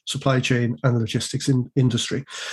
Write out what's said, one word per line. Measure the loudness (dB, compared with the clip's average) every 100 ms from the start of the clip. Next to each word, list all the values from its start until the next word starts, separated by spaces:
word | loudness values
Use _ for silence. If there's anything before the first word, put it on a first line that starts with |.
| -10
supply | -2 2 2
chain, | 2 2 0 0
and | 2 2
logistics | 0 -2 -4 -4 0
in-, | 0 2 2
industry. | 2 2 -2 -6 -8 -12 -12